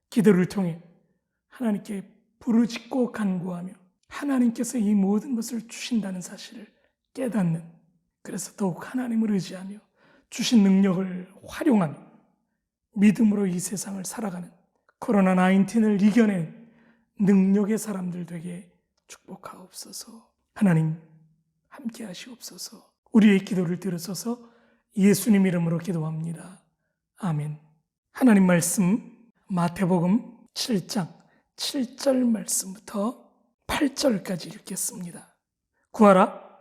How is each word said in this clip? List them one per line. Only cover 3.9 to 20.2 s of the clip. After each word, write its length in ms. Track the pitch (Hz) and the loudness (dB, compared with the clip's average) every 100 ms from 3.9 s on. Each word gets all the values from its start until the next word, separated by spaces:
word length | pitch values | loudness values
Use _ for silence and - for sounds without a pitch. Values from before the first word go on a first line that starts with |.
| _ _ | _ _
하나님께서 720 | - 285 262 240 226 233 262 | -10 -4 0 0 0 -4 -2
이 160 | 208 | 0
모든 400 | 208 190 208 285 | 2 2 0 -2
것을 320 | 233 226 240 220 | -6 -6 -10 -12
주신다는 540 | - - 233 196 185 | -14 -6 -4 -4 -8
사실을 520 | 170 190 - - - _ _ _ _ | -12 -16 -18 -20 -20 _ _ _ _
깨닫는, 560 | - 262 214 175 165 - - _ _ _ _ | -8 -4 -2 0 -2 -8 -20 _ _ _ _
그래서 320 | - 196 - | -12 -10 -10
더욱 380 | - 196 160 - | -6 -6 -6 -8
하나님을 400 | 254 247 226 220 | -8 -4 -2 0
의지하며 460 | 202 165 185 190 208 - _ _ _ _ | -2 -4 -10 -14 -16 -20 _ _ _ _
주신 320 | - 226 240 | -6 2 4
능력을 720 | 196 190 196 180 185 180 180 - - | 6 6 4 0 -4 -8 -14 -20 -16
활용하며 600 | - 320 220 160 135 - _ _ _ _ _ _ _ _ | -4 2 2 2 -4 -18 _ _ _ _ _ _ _ _
믿음으로 520 | - 208 165 220 208 196 | 2 4 6 4 2 0
이 120 | 175 | -2
세상을 440 | - 190 - 196 | -6 -8 -10 -10
살아가는 480 | 175 - 220 180 175 - _ _ _ _ | -10 -8 -8 -8 -12 -18 _ _ _ _
코로나 360 | - 202 185 | 0 2 4
나인틴 680 | 185 185 190 196 226 214 202 | 4 4 4 2 2 2 4
이겨내는 680 | 208 233 220 190 160 - - _ _ _ _ - | 4 4 4 2 -6 -12 -20 _ _ _ _ -2
능력의 580 | 196 196 190 196 202 214 | 4 6 6 4 2 -2
사람들 480 | 214 190 180 175 170 | -4 -8 -8 -10 -12
되게 460 | 170 175 175 - _ _ _ _ | -12 -12 -14 -18 _ _ _ _
축복하옵소서. 1300 | - - 190 - - 185 - - 202 - 226 | -20 -20 -18 -18 -20 -20 -20 -18 -16 -18 -20